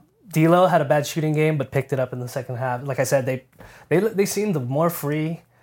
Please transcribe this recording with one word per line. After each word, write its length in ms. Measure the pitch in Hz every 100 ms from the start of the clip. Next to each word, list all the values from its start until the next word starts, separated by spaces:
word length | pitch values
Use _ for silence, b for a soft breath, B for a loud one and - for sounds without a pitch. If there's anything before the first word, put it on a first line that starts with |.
| _ _ 190
D'Lo 380 | 156 165 175 180
had 140 | 165
a 40 | 135
bad 220 | 151 -
shooting 240 | 165 156
game, 240 | 151 156 151
but 140 | 131
picked 220 | 139 -
it 80 | 131
up 100 | 127
in 80 | 127
the 80 | 123
second 300 | 139 123 123
half. 280 | 131 123 139
Like 140 | 131
I 60 | 127
said, 200 | 139 127
they, 200 | 131 _ _ B B B
they, 120 | 160
they 260 | 214 190 202
seemed 360 | 196 214 156 123
more 220 | 139 170
free. 500 | - 143 151 156 165 _ b